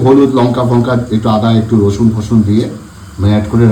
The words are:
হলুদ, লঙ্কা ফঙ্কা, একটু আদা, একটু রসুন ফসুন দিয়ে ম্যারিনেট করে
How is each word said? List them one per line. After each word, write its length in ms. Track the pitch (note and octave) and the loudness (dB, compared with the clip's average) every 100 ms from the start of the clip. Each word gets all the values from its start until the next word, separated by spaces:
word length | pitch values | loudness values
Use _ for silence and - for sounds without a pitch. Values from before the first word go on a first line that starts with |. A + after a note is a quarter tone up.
হলুদ, 260 | B2+ C#3 C3 B2+ | 2 4 2 2
লঙ্কা 240 | A#2+ B2+ A#2+ | 0 0 0
ফঙ্কা, 240 | A#2+ A#2 A#2+ - A2 | 0 0 -2 -2 -4
একটু 120 | A#2 A2 | -2 0
আদা, 120 | A2+ A2+ | 2 0
একটু 120 | A2 A2+ | 0 0
রসুন 240 | G2+ G2+ A2+ | 0 0 -2
ফসুন 240 | A2 - A2+ G2 | -2 0 0 2
দিয়ে 160 | G#2+ - - - - - - | 0 -2 -10 -18 -20 -18 -4
ম্যারিনেট 260 | G2+ G#2+ - | 0 0 0
করে 120 | A#2 A#2 | 0 2